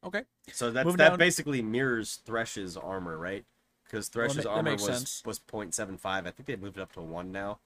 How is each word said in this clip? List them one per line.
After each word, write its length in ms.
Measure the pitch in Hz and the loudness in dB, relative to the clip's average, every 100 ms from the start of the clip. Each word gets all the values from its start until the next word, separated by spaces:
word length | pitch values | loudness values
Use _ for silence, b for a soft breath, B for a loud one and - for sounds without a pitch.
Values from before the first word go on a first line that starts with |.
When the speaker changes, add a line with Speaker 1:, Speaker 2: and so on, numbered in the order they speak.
Speaker 1:
okay. 200 | 180 202 262 _ - | -4 -6 -6 _ -14
Speaker 2:
So 180 | - 120 | -2 0
that's, 160 | 117 147 | 2 2
Speaker 1:
Moving 120 | 180 | 8
Speaker 2:
that 120 | 160 | 8
Speaker 1:
down. 80 | 180 | 10
Speaker 2:
basically 440 | 175 - 151 135 | 6 4 0 0
mirrors 560 | 110 117 135 117 101 - - | 2 2 2 2 -2 -8 -4
Thresh's 520 | 113 113 - 95 85 | -2 -2 -4 -8 -8
armor, 400 | 82 95 90 80 | -6 -6 -6 -6
right? 260 | 85 98 - _ _ _ _ | -6 -6 -10 _ _ _ _
'Cause 220 | 110 101 | -8 -6
Speaker 1:
Well, 140 | 113 120 | 0 0
Speaker 2:
Thresh's 160 | 139 | 0
Speaker 1:
that 20 | 117 | 0
ma-, 60 | |
that 60 | 107 | 0
Speaker 2:
armor 140 | 151 | 2
Speaker 1:
makes 160 | 101 101 | 0 0
Speaker 2:
was, 100 | 123 | 0
Speaker 1:
sense. 260 | 127 - - | -4 -6 -6
Speaker 2:
was 140 | 104 | -8
point 340 | - 113 101 | -8 -8 -4
seven 240 | - 104 95 | -4 -4 -6
five. 300 | 98 95 87 | -4 -2 -4
I 40 | |
think 140 | - 139 | -10 -8
they 100 | 117 | -8
moved 200 | 98 95 | -8 -10
it 40 | |
up 100 | 95 | -10
to 80 | - | -10
one 300 | 82 82 92 | -10 -8 -6
now 280 | 95 101 104 | -6 -6 -8